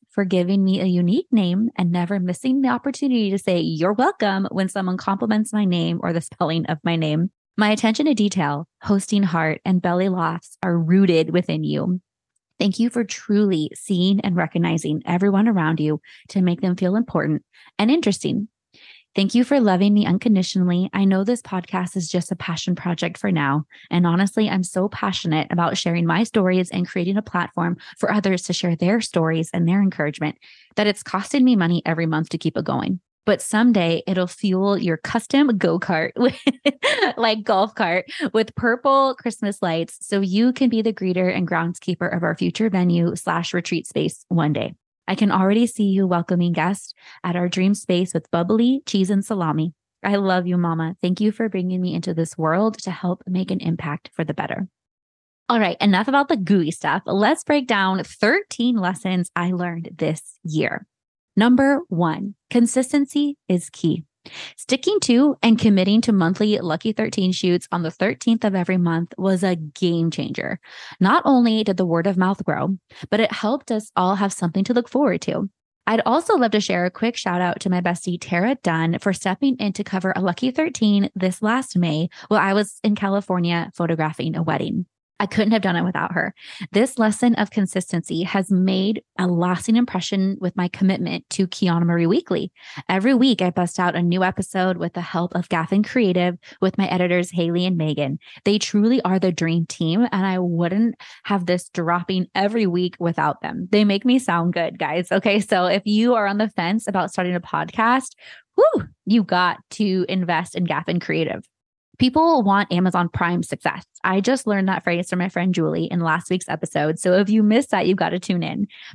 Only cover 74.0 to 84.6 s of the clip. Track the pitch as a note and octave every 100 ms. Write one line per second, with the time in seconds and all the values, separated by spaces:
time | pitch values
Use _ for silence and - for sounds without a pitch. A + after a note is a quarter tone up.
74 | F#3 G3 G3+ - F3 F#3+ G3 A#3+ A#3+ B3
75 | D4 F3 - - G3+ _ _ _ - A3+
76 | A3 C#4 F4 G4 A#3 G#3+ - F3+ F3+ -
77 | A3+ A#3 F#3+ F3 F3+ - F#3+ F3+ F3 F3
78 | - F3 - F3 G#3+ C4+ - D#3+ E3 -
79 | G3+ F3+ G3 G3 C#4 B3+ G#3 F#3 G3+ F#3+
80 | F#3 F#3 F#3 F3 B3+ B3+ D#4 C4 G#3+ G3+
81 | G3 - F#3 F3+ G#3+ B3 C4+ F#3 E3+ D#3
82 | E3+ - - G#3+ F#3+ G3 G3+ - - G3+
83 | G3+ G3 G3 F3+ E3+ E3+ E3 - E3+ E3
84 | D#3 D#3+ D#3+ D3+ E3 D3+